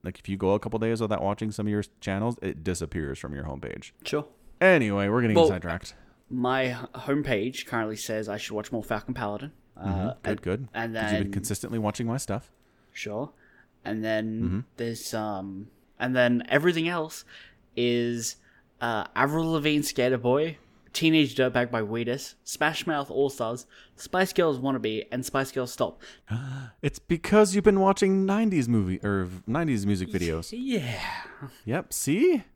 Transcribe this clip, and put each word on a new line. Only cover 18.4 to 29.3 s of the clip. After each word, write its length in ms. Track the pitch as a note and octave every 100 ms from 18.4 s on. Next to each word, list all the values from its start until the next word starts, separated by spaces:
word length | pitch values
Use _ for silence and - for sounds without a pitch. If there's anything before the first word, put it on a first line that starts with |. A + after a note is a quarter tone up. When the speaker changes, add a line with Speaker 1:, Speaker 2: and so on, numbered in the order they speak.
| _ _ _ _
Speaker 2:
uh, 240 | A#2+ A2 - -
Avril 360 | C#3 D#3 E3
Lavigne 300 | E3 D3 D3
Skater 340 | C#3+ - B2+ B2+
Boy, 400 | A#2+ C3 D#3+ D#3 _ _ _
Teenage 400 | - D#3+ D#3+ C#3 A#2
Dirtbag 360 | B2+ B2 A#2+
by 100 | A#2+
Wheatus, 540 | G#2 A#2 A#2+ C3+ - -
Smash 420 | - - D3+ D3+ -
Mouth 240 | D3+ C#3
All 200 | - C#3
Stars, 340 | - A2+ A#2+ - - - _
Spice 360 | - F3+ F#3+
Girls 280 | - E3+ C3+
Wannabe, 480 | C3+ C3 A2 A2 -
and 140 | B2 B2+
Spice 260 | C#3 C3+
Girls 200 | - B2
Stop. 280 | - G#2+ - - - -
Speaker 1:
<gasps> 100 | A2+ C3+ C3+ B2 _
It's 160 | D3 -
because 560 | _ E3+ - G#3 G#3 G3
you've 80 |
been 160 | G3 G3
watching 460 | F#3+ G3 F#3+ F#3+ F#3+
nineties 420 | G3+ A3 F3+ A#2
movie, 300 | A#2 F#2 F#2
or 260 | G2+ G2 F2+